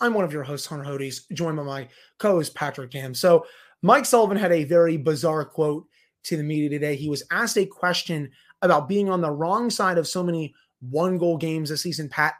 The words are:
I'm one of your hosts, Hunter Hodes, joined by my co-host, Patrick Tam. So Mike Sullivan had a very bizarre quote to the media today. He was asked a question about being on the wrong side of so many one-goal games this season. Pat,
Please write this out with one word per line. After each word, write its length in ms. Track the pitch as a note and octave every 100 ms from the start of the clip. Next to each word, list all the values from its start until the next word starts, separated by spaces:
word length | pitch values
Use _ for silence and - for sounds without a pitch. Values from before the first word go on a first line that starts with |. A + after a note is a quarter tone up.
I'm 140 | A#3+
one 100 | A3
of 80 | E3+
your 80 | D3
hosts, 240 | C3+ C#3+ -
Hunter 180 | D3+
Hodes, 420 | C#3 C#3 C3+ B2 -
joined 240 | E3 E3 D3+
by 60 |
my 260 | C#3+ C#3 B2 - _ -
co-host, 360 | G#3 F3+ D3+
Patrick 360 | - D3 C#3 B2+
Tam. 240 | C3+ C3
So 320 | B2+ F#3 E3 - - - -
Mike 220 | F3+ C4+
Sullivan 320 | - A#3+ G#3 G3
had 160 | F#3
a 120 | E3+
very 340 | C#3+ E3+ E3+ D#3+
bizarre 460 | C#3 D3 E3 D#3
quote 420 | C#3+ - D3+ D3 - _ _ _
to 120 | - D#3+
the 60 |
media 260 | D3+ D3+ D3
today. 280 | D3 D3 C3+
He 120 | D3+
was 140 | C#3+ -
asked 260 | F3+ A#3 A3
a 80 |
question 680 | G3 - F3+ E3+ - D#3+ C#3 _ _ -
about 300 | F#3 D3+ C#3
being 180 | G3+ G3
on 140 | F#3
the 80 | D#3+
wrong 400 | D3 E3 G#3 A#3+
side 260 | A#3 F#3+ E3+
of 100 | D3+
so 160 | F#3
many 320 | F3 E3 D3 _ _ _
one-goal 580 | B2+ D3 F#3 F#3 F3 D#3+
games 320 | E3 D#3+ D3
this 100 | D3+
season. 300 | F3+ D#3 D3
Pat, 240 | - D3+